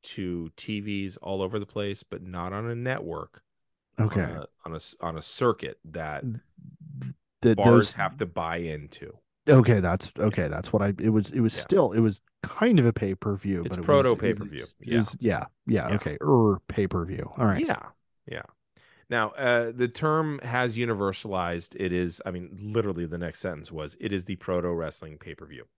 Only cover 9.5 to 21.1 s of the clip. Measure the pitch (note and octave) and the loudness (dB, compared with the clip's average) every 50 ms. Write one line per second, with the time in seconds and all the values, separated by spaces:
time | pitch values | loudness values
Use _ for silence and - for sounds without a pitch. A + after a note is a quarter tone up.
9.5 | D3 C3 A#2 G#2 A#2 G2+ F2+ F2 E2 - - - _ - - G#2+ G#2 - F2 D2 | 8 8 10 8 6 4 4 2 0 0 -2 -6 _ 0 0 0 2 0 -2 -2
10.5 | D#2 D#2+ - - - G#2+ G2+ G2+ G2 - - A2 G#2+ A2 G2+ - - C3 A2+ A2+ | -4 -6 -4 0 0 2 2 2 0 0 2 4 4 4 2 0 0 0 0 2
11.5 | - - - - - G3 D#3 G#2 F#2 A2+ A2+ A2 G2 - _ _ _ _ - - | 0 -2 -2 2 4 4 4 4 4 4 4 4 2 0 _ _ _ _ -12 -12
12.5 | - - G#3+ B3 A#3 E3 B2 A#2+ A2 - A2 G2 F#2+ F#2 - G#2+ G2+ F#2+ - G2 | -2 0 4 6 6 6 6 6 4 2 -2 -2 -4 -4 -2 -4 -4 -2 -2 -2
13.5 | G2 F2 E2+ F2 F2+ F2+ E2+ - C#3+ C#3 C3+ B2+ A#2 - A2+ G2 F2 G2+ F#2+ D2 | -2 -2 -2 -4 -6 -4 2 4 6 6 6 6 2 2 2 0 0 -2 -4 -10
14.5 | D2+ C2 A#1+ - _ _ - A#2 A2+ A#2 A2 G#2+ - - B2 A2 G2 D#3+ - - | -10 -12 -14 -14 _ _ -6 0 2 2 2 0 -4 -2 0 0 0 0 -4 -8
15.5 | _ _ _ - A2+ G2 - - G2+ G#2 - - D2 - C#3+ D3+ C#3+ A#2+ A2+ G#2+ | _ _ _ 0 0 0 2 0 -2 -2 -2 -4 -6 -2 2 4 6 6 6 6
16.5 | G2 F#2 _ _ - - G2+ F#2 - F#2 E2 F2 F#2+ F2 - - - - B2 G#2+ | 4 2 _ _ -2 -2 -2 0 0 -4 -4 -4 -6 -8 -8 -10 -4 0 2 2
17.5 | F#2+ - D#4+ D#4+ - - - - - _ _ _ _ _ _ - - - - - | 2 2 0 -2 -2 -4 -6 -14 -20 _ _ _ _ _ _ -14 -12 -12 -12 -14
18.5 | _ _ _ _ _ _ _ _ _ _ _ _ A#2+ A#2 A2 G#2+ - - C3+ B2 | _ _ _ _ _ _ _ _ _ _ _ _ 0 0 0 -2 -2 -2 2 4
19.5 | A#2+ A#2+ A#2 A#2 A#2+ B2 B2 A#2+ A#2+ - D#3+ D#3 D#3 D#3+ D#3+ D#3 D3 C#3 - B2 | 4 4 2 0 0 0 -2 -2 0 -2 0 2 2 2 2 0 -4 -6 -6 -4
20.5 | A#2+ B2 B2 B2 A2 A2+ A#2+ A#2 A2+ G2 G2+ G2 | -2 0 0 0 0 -2 0 0 0 0 0 -2